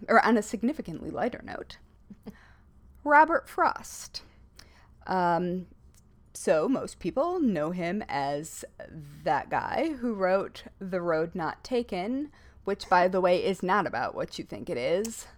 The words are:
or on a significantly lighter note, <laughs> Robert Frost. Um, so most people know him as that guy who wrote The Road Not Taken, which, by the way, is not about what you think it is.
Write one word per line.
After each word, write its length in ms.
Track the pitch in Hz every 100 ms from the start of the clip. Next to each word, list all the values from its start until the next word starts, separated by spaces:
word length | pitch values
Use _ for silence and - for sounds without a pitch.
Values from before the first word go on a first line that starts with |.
| 208
or 140 | 226 -
on 120 | 226
a 40 |
significantly 680 | - 202 240 - - 156 -
lighter 320 | - 226 - -
note, 320 | - - - - - - 196 -
<laughs> 80 | - - - - - - - 294
Robert 420 | 294 320 339 -
Frost. 760 | - 320 - - - - - - - - - - - - - -
Um, 600 | 185 175 170 180 180 175 - - - - - -
so 340 | - - 160 196
most 300 | 269 - -
people 400 | 180 254 339 370
know 320 | 262 170 151
him 320 | 180 170 208 -
as 560 | 139 139 147 160 - - - - 160 143 147
that 260 | 160 139 -
guy 440 | 139 - - 320 269
who 140 | 240
wrote 500 | 202 185 196 - - - -
The 220 | 190 180
Road 320 | 175 160 170 180
Not 280 | 156 -
Taken, 680 | - 247 240 233 196 269 294 - - -
which, 240 | - 202 -
by 180 | 180 185
the 120 | 190
way, 220 | 185 180
is 180 | 170 185
not 240 | 180 185 156
about 280 | 117 110 -
what 220 | 151 -
you 60 | -
think 240 | - 147
it 80 | 135
is. 480 | 131 180 226 - -